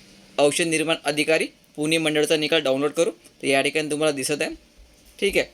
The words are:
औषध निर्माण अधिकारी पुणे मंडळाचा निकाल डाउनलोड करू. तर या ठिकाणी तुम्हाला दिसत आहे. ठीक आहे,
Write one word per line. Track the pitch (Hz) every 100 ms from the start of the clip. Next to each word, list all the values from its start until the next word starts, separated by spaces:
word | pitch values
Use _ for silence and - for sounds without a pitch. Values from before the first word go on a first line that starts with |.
| - - - -
औषध | 147 143 165
निर्माण | 156 156 165 139
अधिकारी | 147 151 160 262 - _ -
पुणे | 151 165
मंडळाचा | 156 151 151 160
निकाल | 147 165
डाउनलोड | 139 135 147
करू. | 160 170
तर | - - - 135
या | 135
ठिकाणी | 143 156 151
तुम्हाला | 147 156
दिसत | 139 127 147
आहे. | 156 320 - - - _ - -
ठीक | 196 185
आहे, | -